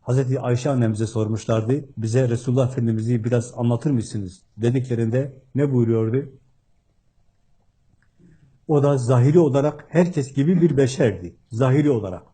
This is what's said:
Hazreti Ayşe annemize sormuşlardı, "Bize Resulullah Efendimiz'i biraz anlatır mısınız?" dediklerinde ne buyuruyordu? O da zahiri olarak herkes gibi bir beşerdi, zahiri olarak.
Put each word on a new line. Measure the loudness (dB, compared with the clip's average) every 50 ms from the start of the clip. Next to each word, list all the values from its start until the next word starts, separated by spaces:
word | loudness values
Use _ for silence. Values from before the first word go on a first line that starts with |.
Hazreti | _ -2 0 0 0 0 -2 -4
Ayşe | -2 -2 -2 0 0 -2
annemize | 0 0 0 0 0 -2 -4
sormuşlardı, | -4 -2 -4 -2 -2 -4 -6 -2 -2 -2 -2 0 0 -2 -2 -4 -8 -12
"Bize | -8 -6 -2 0 0 0 0
Resulullah | -2 -2 -2 -2 0 0 0 0
Efendimiz'i | 0 -2 -2 0 0 -2 -2 -2 -2 -2 0
biraz | 0 0 0 -2 -2 -8
anlatır | -4 -2 0 0 0 0 -2
mısınız?" | -2 -2 -2 -4 -8 -10 -10 -10 -12 -16 _ _ _
dediklerinde | -4 -2 0 0 0 -2 -2 -2 -2 -2 0 0 -2 -2 -4 -8 -16 _ _ _
ne | -2 0 0 2
buyuruyordu? | 2 2 2 2 0 0 0 -2 -4 -4 -6 -14 -20 _ _ _ _ _ _ _ _ _ _ _ _ _ _ _ _ _ _ _ _ _ _ _ _ _ _ _ _ _ _ _ _ _ _ _ _ _ -20 -20 _ _ _ _ _ _ 0
O | 0 2 4
da | 2 2 0
zahiri | 0 2 4 4 4 6 6 4
olarak | 4 4 2 2 0 0 -2 -4 -16 -4
herkes | 0 2 2 2 0 -4 -6 -4 -2
gibi | -2 0 2 2 4
bir | 4 2 4
beşerdi, | 4 2 0 2 2 0 0 0 -2 -8 -14 -16 _ _ _
zahiri | -4 0 2 2 4 4 4 2
olarak. | 2 0 -2 -6 -10 -10 -14 _